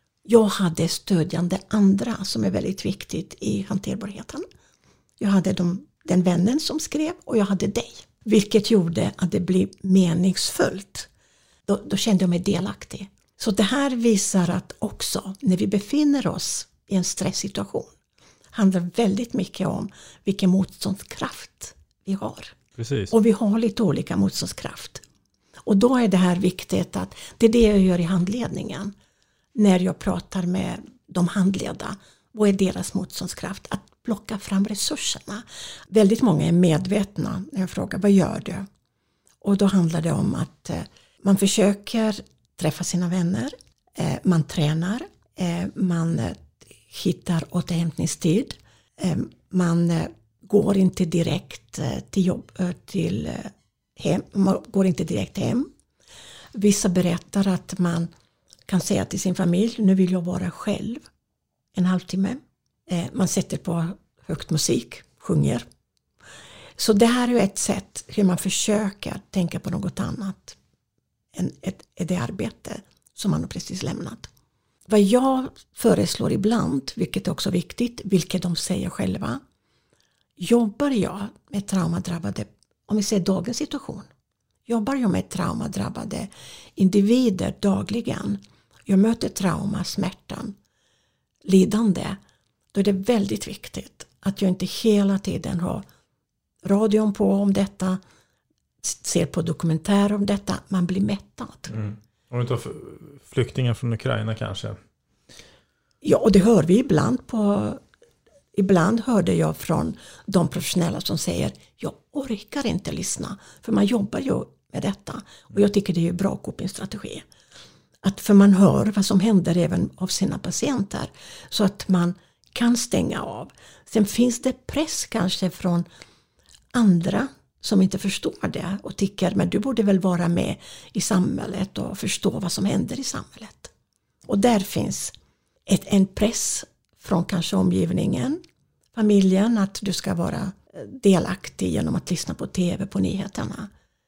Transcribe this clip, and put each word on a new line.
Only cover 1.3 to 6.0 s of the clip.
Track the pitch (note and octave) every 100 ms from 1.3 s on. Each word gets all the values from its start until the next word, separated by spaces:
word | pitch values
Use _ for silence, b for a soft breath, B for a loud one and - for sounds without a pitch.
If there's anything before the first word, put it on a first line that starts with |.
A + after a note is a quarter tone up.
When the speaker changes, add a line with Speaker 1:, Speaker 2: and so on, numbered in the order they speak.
| F3 F3 F#3+ -
Speaker 1:
andra | G#3+ G3 G3 B3 G#3+
som | G3 A3+
är | G3+
väldigt | F#3 - F#3+
viktigt | G3 F#3+ - E3 - -
i | G#3 G3+ F#3+
hanterbarheten. | F#3+ G3 G3 G3+ G3+ A#3 C#4 F#4+ b b b b b b -
Jag | G3+
hade | G3 F#3
de, | F#3 F3 F#3 - _